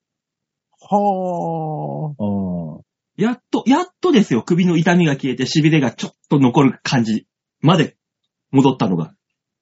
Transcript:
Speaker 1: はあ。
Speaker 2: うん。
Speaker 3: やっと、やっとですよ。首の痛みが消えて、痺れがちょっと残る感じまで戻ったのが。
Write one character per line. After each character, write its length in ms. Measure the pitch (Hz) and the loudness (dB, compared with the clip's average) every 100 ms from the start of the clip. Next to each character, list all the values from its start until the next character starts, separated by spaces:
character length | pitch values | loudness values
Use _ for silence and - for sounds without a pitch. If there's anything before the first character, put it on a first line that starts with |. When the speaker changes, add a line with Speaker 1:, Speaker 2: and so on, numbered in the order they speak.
| _ _ _ _ _ _ _ _ | _ _ _ _ _ _ _ _
Speaker 1:
は 1300 | - 202 202 190 185 175 170 165 156 151 147 143 151 143 | -4 -2 0 -2 -4 -6 -6 -6 -6 -8 -8 -8 -8 -6
あ。 60 | |
Speaker 2:
う 560 | 104 101 95 87 82 73 | -4 -4 -4 -6 -8 -14
ん。 420 | _ _ _ - | _ _ _ -8
Speaker 3:
や 120 | 220 | -6
っ 80 | 240 _ | -6 _
と、 120 | 240 - | -4 0
や 140 | 302 | 0
っ 60 | 359 _ | -2 _
と 140 | 370 | 0
で 100 | 269 | 2
す 100 | - | 2
よ。 100 | 117 | 0
首 220 | - 175 185 | -2 0 2
の 120 | 170 | 2
痛 180 | 170 175 | 2 2
み 100 | 160 | 2
が 80 | |
消 200 | 131 135 | 0 -4
え 20 | 123 | -4
て、 80 | |
痺 260 | 127 165 156 | -2 0 2
れ 120 | 156 | 2
が 100 | 123 | 0
ち 140 | - 185 | -4 -10
ょ 40 | |
っ 40 | - - | -12 -2
と 100 | 147 | 2
残 240 | 131 147 | 4 4
る 160 | 135 - | 2 0
感 200 | - 131 | -2 -2
じ 240 | 113 110 - _ _ _ | 0 -2 -6 _ _ _
ま 140 | 151 175 | 2 2
で 220 | - - _ _ _ _ _ | 0 -6 _ _ _ _ _
戻 200 | 135 135 | 2 4
っ 40 | 131 | 2
た 100 | 110 | -2
の 80 | 87 | -2
が。 180 | 80 _ _ _ _ _ | -4 _ _ _ _ _